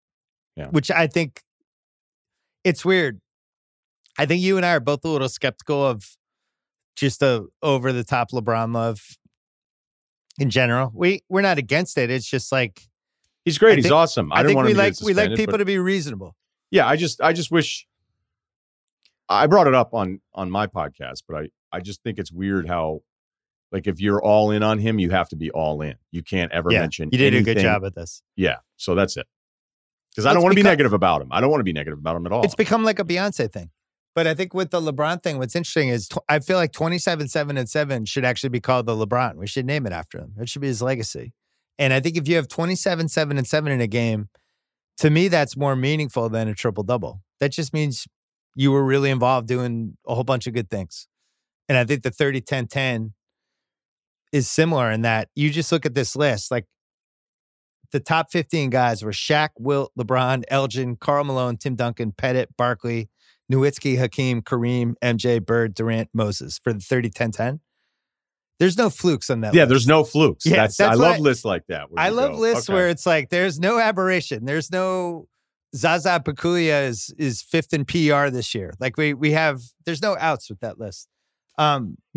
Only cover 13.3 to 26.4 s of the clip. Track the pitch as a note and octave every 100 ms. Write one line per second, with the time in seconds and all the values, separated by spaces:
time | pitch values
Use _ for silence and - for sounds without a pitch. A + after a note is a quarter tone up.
13.3 | _ E3+ D3 A3 E3+ A#2+ D#3 E3 - D#2
14.3 | - D3 C3+ B2+ G#2+ G2 - G#3+ F#3 F#3
15.3 | A3 G#3+ G#3 G3 F#3+ F#3 G3 C#3+ G2+ F#2
16.3 | - _ _ _ F#3 A#2+ D#3 E3 - D3+
17.3 | E3+ D#3+ E3 - - - _ _ _ _
18.3 | _ _ _ _ _ _ _ _ _ -
19.3 | G2+ D3+ G3 D3 C3 - A2+ F#2 G2 _
20.3 | F#2+ F#2 G2 G#2 F#2 D2+ - B1+ C2+ -
21.3 | D#2 D2+ - _ F2+ F#2 G2 A#2 G2 F#2+
22.3 | E2+ G2 G2 E2 F2 D#2+ D#2 - _ _
23.3 | _ _ _ _ G2 G2+ E2 G2+ G2+ G#2+
24.3 | G#2+ G#2+ G#2+ G#2+ G#2+ A2+ A2 F2 F#2 E2+
25.3 | D2+ D#2 D#2 D#2 D2+ D2+ B1 _ E2+ -
26.3 | F#2+